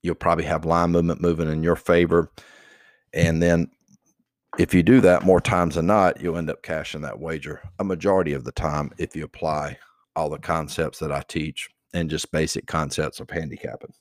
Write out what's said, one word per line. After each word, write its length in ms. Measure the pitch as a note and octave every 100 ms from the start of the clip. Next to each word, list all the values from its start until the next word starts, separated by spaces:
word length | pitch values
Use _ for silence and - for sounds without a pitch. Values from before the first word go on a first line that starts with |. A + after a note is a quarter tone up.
you'll 120 | F2
probably 300 | D#2+ F2+ E2+
have 200 | D#2 D#2+
line 260 | D#2+ E2+ E2+
movement 300 | E2+ E2+ E2
moving 300 | E2+ E2 D#2+
in 140 | D#2
your 100 | E2
favor. 560 | E2 - F2 E2+ E2+ D#2+ - - - - _ _ _ _
And 300 | - E2 D#2+
then 280 | E2+ E2+ E2 _ _ _ _ _ _ _ _ -
if 160 | F#2
you 120 | F#2
do 160 | E2+ C3
that 240 | F#2 F2+
more 160 | F#2 F2+
times 340 | - F2+ E2+
than 120 | D#2 E2
not, 340 | G#2+ F#2 -
you'll 160 | F2 E2+
end 140 | D#2
up 120 | D2
cashing 380 | - D#2 D2+ D#2
that 180 | D2 G1+
wager 420 | E2 D#2+ C#2+ D2 F#2 _
a 40 |
majority 500 | G2 F2+ G2 F#2+ E2
of 100 | C#2
the 80 | A#1+
time 400 | - D#2+ D2 C#2+ -
if 180 | D2+ D#2
you 80 |
apply 540 | D2+ - D#2+ D2+ C#2+ B1+ _ _ _
all 160 | - D#2
the 80 | D2
concepts 640 | - E2 D2+ - D#2 -
that 100 | D#2
I 140 | C#2+ -
teach 440 | E2+ D#2 - - _ _
and 160 | F2 D#2+
just 220 | D#2 -
basic 380 | D#2 D#2+ - -
concepts 500 | D#2+ D2+ - D2+ -
of 120 | -
handicapping. 640 | E2+ D#2 - - - - _